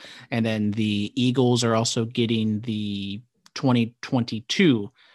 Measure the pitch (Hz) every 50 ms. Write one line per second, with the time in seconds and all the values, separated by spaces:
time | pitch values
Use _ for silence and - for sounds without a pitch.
0 | - - - - - - 123 117 113 113 110 107 107 104 101 113 110 107 104 101
1 | 104 104 - 131 123 127 123 135 127 123 123 117 120 117 117 110 117 - - 123
2 | 113 117 120 123 117 110 117 113 110 110 107 101 113 120 107 107 104 104 101 101
3 | 98 98 98 107 - _ _ _ _ - - - - 131 123 120 113 113 - _
4 | - - - 123 117 - 120 110 - - - - 196 160 127 110 101 101 - _
5 | _ _